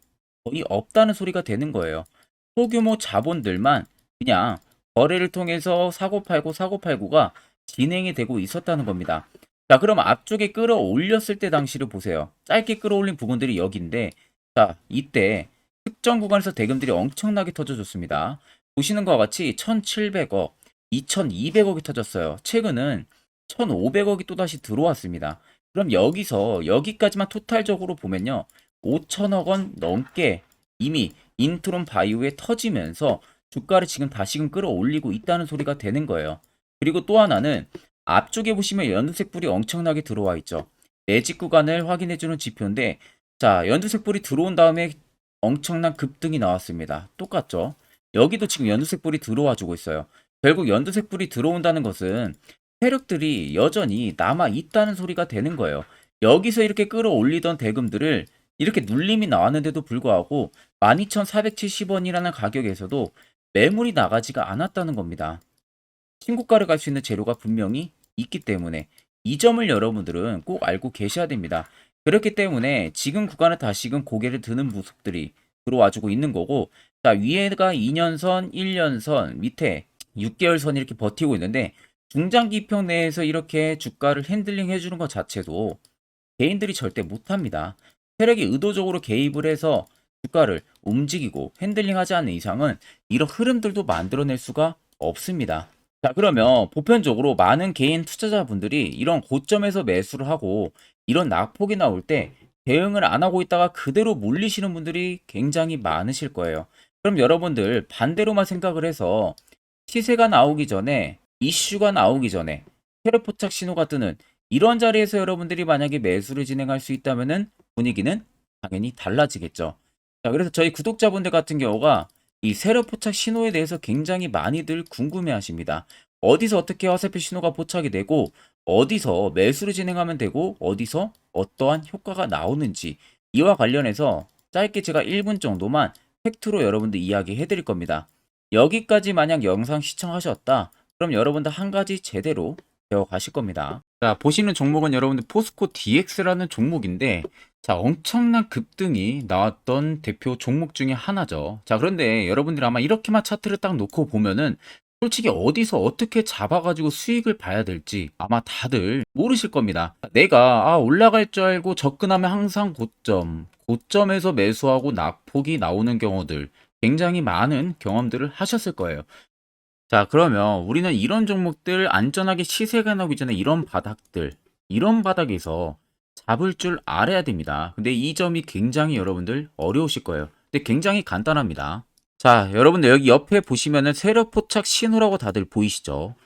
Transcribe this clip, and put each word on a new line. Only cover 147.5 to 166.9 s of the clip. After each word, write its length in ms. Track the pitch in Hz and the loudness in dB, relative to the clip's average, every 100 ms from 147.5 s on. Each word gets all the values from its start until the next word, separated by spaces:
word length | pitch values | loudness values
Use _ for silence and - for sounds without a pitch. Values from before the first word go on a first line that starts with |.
| _ | _
자, 140 | - 90 | -4 0
엄청난 720 | 117 165 - 233 240 233 220 | 0 -2 -2 2 4 2 0
급등이 720 | - 226 - 185 110 101 143 110 | -4 -8 -4 -2 0 0 -2 -2
나왔던 760 | 92 107 - - 131 151 156 | 0 0 -2 -2 0 0 -4
대표 340 | 113 - 131 123 | -6 -6 -6 -4
종목 380 | - 139 156 | -2 -2 -2
중에 180 | - 135 | -4 -4
하나죠. 680 | 127 - 196 156 78 73 110 | -2 -4 -4 -4 -4 -6 -10
자, 140 | - 110 | -6 -2
그런데 500 | 170 180 120 110 101 | -2 0 0 2 2
여러분들 340 | 127 147 151 | 0 0 -2
아마 160 | 123 123 | -2 0
이렇게만 460 | 143 220 214 220 | 0 0 0 0
차트를 320 | - 208 208 - | 0 -4 -4 -4
딱 180 | 196 151 | -2 -2
놓고 300 | 101 - 143 | -2 -2 0
보면은 480 | 107 104 104 147 - - - _ - | 0 0 0 -2 -4 -12 -20 _ -6
솔직히 280 | 233 - 226 | -4 0 0
어디서 500 | - 202 220 220 160 | 2 2 2 0 0
어떻게 420 | 240 - 226 226 | 0 0 -2 0
잡아가지고 680 | 220 - 208 170 175 160 151 | -2 -2 -2 0 0 -2 -2
수익을 480 | - - 240 226 208 | -2 -2 0 0 -2
봐야 260 | 92 101 | -2 -4
될지 460 | 107 85 - 101 76 - | -2 -6 -6 -6 -6 -8
아마 220 | 98 117 | -2 -2
다들 640 | - - - 123 92 135 - | -2 -6 -2 0 0 -2 -4
모르실 360 | - 233 247 214 | 0 2 0 0
겁니다. 440 | 143 107 85 85 - - | 0 0 0 -4 -8 0
내가, 580 | - 185 131 127 117 123 | 4 8 8 8 6 6
아, 60 | 165 | 6
올라갈 500 | 120 175 226 220 208 | 6 8 8 6 2
줄 120 | 196 | 2
알고 320 | 185 180 180 | 2 2 -2
접근하면 560 | 175 139 139 190 190 180 | 0 -2 0 2 2 2
항상 440 | 202 208 202 202 | 0 0 0 -2
고점, 720 | 151 113 _ - 95 82 82 85 _ - | -4 -8 _ 0 0 0 -6 -12 _ -4
고점에서 640 | 117 - 202 196 190 185 | -4 2 4 4 2 2
매수하고 580 | 131 101 110 139 131 139 | 2 2 2 2 2 2
낙폭이 640 | 104 80 - _ 139 143 160 | -2 -2 -4 _ -2 -2 -2
나오는 420 | 85 95 117 113 | 0 0 0 0
경우들 520 | 110 92 76 76 71 _ _ _ | 0 -2 -4 -6 -8 _ _ _
굉장히 400 | 113 | 2